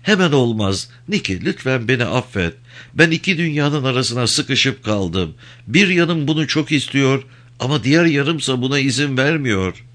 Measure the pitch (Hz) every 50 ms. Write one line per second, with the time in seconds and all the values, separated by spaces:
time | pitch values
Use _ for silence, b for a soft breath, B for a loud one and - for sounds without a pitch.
0 | - - 214 190 185 160 143 135 123 120 113 107 104 95 98 90 - B B B
1 | B - 202 - - - 95 87 95 170 - - - 127 131 127 113 107 131 117
2 | 120 82 95 131 - - - 101 87 85 - - B B B B B B B -
3 | 165 165 160 160 - 190 190 156 170 160 147 151 143 147 147 151 127 135 123 127
4 | 127 104 117 123 120 110 - - 131 - 135 123 - 135 127 - - 107 107 104
5 | 95 87 82 95 90 80 80 B B B B B B - 113 180 202 180 185 175
6 | 170 165 170 160 143 139 156 156 160 - - 160 151 - 156 143 - - - 139
7 | 139 131 135 135 131 b b b b b b - 127 127 151 139 101 127 147 165
8 | 175 170 147 139 139 147 170 147 - - 131 127 123 127 139 143 135 139 117 123
9 | 147 143 135 127 131 147 165 156 139 127 104 95 92 92 87 - - -